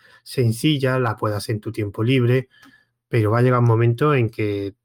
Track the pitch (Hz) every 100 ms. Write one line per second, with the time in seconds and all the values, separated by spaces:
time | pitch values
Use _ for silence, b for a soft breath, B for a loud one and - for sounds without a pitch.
0 | b b - - 117 110 156 143 131 131
1 | 120 - 107 104 - 107 113 110 101 -
2 | 113 135 120 127 - b b b b _
3 | _ 120 107 117 127 123 120 113 117 117
4 | 151 139 113 - 107 101 98 -